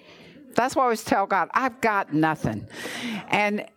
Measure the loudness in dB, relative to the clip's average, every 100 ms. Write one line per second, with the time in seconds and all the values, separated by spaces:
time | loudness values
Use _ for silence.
0 | -20 -20 -20 -20 -4 0 2 4 2 2
1 | 0 0 2 2 2 0 -2 0 0 0
2 | 0 2 2 0 -4 -4 -8 -12 -12 -10
3 | -8 -8 -2 0 0 -2 -6